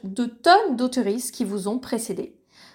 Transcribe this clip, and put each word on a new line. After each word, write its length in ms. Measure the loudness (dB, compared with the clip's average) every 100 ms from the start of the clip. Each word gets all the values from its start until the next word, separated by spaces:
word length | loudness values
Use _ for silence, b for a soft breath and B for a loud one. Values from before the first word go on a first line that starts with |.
de 220 | -8 -4
tonnes 500 | -4 0 6 6 6
d'auteuristes 580 | 0 0 0 0 -2 -4
qui 120 | -6
vous 240 | -4 -2 -2
ont 100 | -4
précédé. 640 | -4 -6 -4 -6 -8 -12 _ B B